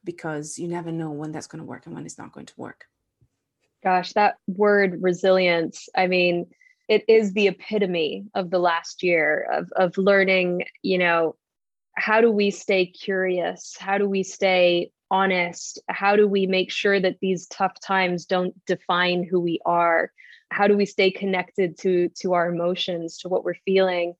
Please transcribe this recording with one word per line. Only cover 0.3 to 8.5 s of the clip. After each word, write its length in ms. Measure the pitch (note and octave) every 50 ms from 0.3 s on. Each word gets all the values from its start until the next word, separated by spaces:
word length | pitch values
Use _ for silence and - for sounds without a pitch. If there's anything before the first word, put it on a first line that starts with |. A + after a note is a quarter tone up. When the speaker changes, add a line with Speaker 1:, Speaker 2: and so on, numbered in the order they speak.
| D#3 D3 D3+ D3+ - -
Speaker 1:
you 100 | F3 E3+
never 240 | E3+ F3 E3 E3
know 200 | E3 E3 D#3+ D#3
when 200 | D3 C#3+ D#3 D#3
that's 160 | D3+ D3+ - -
gonna 160 | - D#3+ D#3+
work 220 | B2 A#2+ - -
and 80 | E3 E3+
when 100 | D#3 C#3+
it's 120 | - - -
not 140 | - -
going 140 | - - - -
to 60 | - -
work. 300 | B2 - - - - _ _ _ _ _ _ _ _ _ _ _ _ _ _ _ _ _ _ _ -
Speaker 2:
Gosh, 300 | F#3+ F#3 F3+ F3 - -
that 240 | G#3+ G#3 G3+ - - _ -
word 540 | F3+ F#3+ G#3 G#3 G3+ G3+ G3 F#3+ F3+ -
resilience, 840 | F3+ F#3 F3 F3 G3 F#3+ F#3 F#3 F3+ F3 E3+ E3+ E3 - - - - - -
I 120 | F#3 F#3 F3+
mean, 400 | F#3 F3+ F3 F3 F3 F3 F3 - _ _ _ _ _ _ _ -
it 160 | G#3+ G#3 - -
is 260 | A3 A3 A3 G3+ F#3
the 140 | G#3+ G3+ G3
epitome 760 | F3+ - - - G#3+ G#3+ G3+ F#3 F3+ E3+ D#3 - - G3+ G3+ G#3+ -
of 140 | G3 F#3
the 100 | E3+